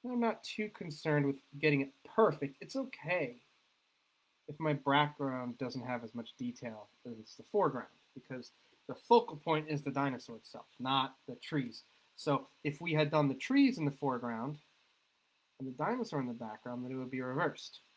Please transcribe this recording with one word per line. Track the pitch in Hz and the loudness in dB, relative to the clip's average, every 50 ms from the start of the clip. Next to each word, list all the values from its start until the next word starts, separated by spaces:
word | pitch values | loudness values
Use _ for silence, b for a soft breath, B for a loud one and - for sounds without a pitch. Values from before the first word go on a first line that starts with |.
| - | -6
I'm | 247 247 240 | -2 0 2
not | 233 226 220 - - | 2 2 0 -2 -8
too | - - - 214 214 | -8 -4 -4 -4 -6
concerned | - - 185 170 147 - - 160 151 147 143 | -6 -10 -10 -8 -8 -4 0 4 4 4 4
with | 139 139 139 _ _ - | 4 0 -2 _ _ -8
getting | 143 151 151 147 139 | 2 4 4 4 4
it | 135 135 - _ _ | 2 -2 -6 _ _
perfect. | - - - 220 185 143 - 143 143 - _ | -2 4 6 6 6 4 0 -6 -6 -6 _
It's | - - - | -14 -8 -6
okay | 269 262 269 - - - 151 180 180 151 120 123 120 _ _ _ _ _ _ _ _ _ _ _ _ _ _ _ _ _ _ _ _ _ - | -6 -6 -6 -10 -12 -4 -2 0 0 0 -2 -4 -14 _ _ _ _ _ _ _ _ _ _ _ _ _ _ _ _ _ _ _ _ _ -14
if | 147 - | -8 -2
my | 160 156 147 | 2 2 2
background | 139 - 143 139 147 147 147 147 - 143 135 131 127 123 123 120 | 2 4 4 6 6 6 4 2 -4 -4 -4 -2 -4 -6 -6 -6
doesn't | - 131 123 - 131 117 | -6 -6 -6 -4 -6 -4
have | 127 127 120 117 | -4 -4 -4 -6
as | 110 - | -8 -10
much | 120 113 - - | -10 -10 -10 -10
detail | _ 123 123 120 - - 120 110 107 104 _ _ _ _ | _ -8 -8 -6 -8 -10 -10 -10 -10 -16 _ _ _ _
as | 123 117 110 107 - - | -14 -14 -14 -14 -18 -18
the | - 135 | -16 -14
foreground, | - - 208 190 151 123 123 101 - _ _ _ _ _ | 0 2 4 4 4 2 -2 -8 -10 _ _ _ _ _
because | 139 - - 135 127 120 - b b b b b b _ | -20 -12 -10 -10 -10 -10 -14 b b b b b b _
the | - 127 | -12 -10
focal | - - - - 156 156 - 156 | -10 4 6 8 8 8 4 -10
point | 151 - 170 156 156 151 156 | -8 0 0 2 2 2 -2
is | 151 143 | -4 -2
the | 147 143 | -2 -2
dinosaur | 123 139 139 139 127 113 - - 117 | 0 0 0 0 -2 -4 -8 -12 -14
itself, | 113 _ - - 113 - _ - | -16 _ -16 -18 -18 -18 _ -14
not | - 123 131 135 135 131 135 - _ _ | -6 -2 2 2 2 2 0 -4 _ _
the | - 139 | -14 -14
trees. | - - - 165 147 127 117 - - - b b b b b b | -12 -8 -2 -2 -2 -2 -2 -8 -14 -18 b b b b b b
So | - - 151 143 135 - - _ _ - | -4 0 0 0 0 0 -6 _ _ -4
if | 151 147 - | -4 -4 -4
we | 175 175 156 | -4 0 2
had | 151 156 151 | 2 2 4
done | 160 156 147 139 | 4 4 4 4
the | 131 | 2
trees | - - - 262 277 277 262 - | -2 -2 2 6 6 6 6 4
in | 175 156 | 2 0
the | 143 | -2
foreground, | 143 - 147 139 127 120 123 120 113 113 117 143 151 147 _ _ _ _ _ _ _ _ _ _ _ _ _ _ _ _ _ _ _ _ | -2 0 -2 0 0 0 -2 -4 -4 -4 -4 -6 -6 -10 _ _ _ _ _ _ _ _ _ _ _ _ _ _ _ _ _ _ _ _
and | 135 | -10
the | 131 127 131 156 | -10 -4 -2 -2
dinosaur | 190 233 254 226 - - 143 | -2 0 -2 -4 -2 -2 -2
in | 127 | -2
the | 123 117 | -2 -6
background, | 117 117 110 107 - _ 123 123 123 123 | -8 -8 -10 -10 -10 _ -8 -8 -6 -6
then | 127 | -6
it | 131 | -6
would | 131 127 127 | -6 -6 -6
be | 135 131 | -6 -6
reversed. | 127 127 127 147 175 147 120 - - - - - _ _ _ | -4 -4 -2 0 0 -2 -2 -6 -14 -14 -16 -20 _ _ _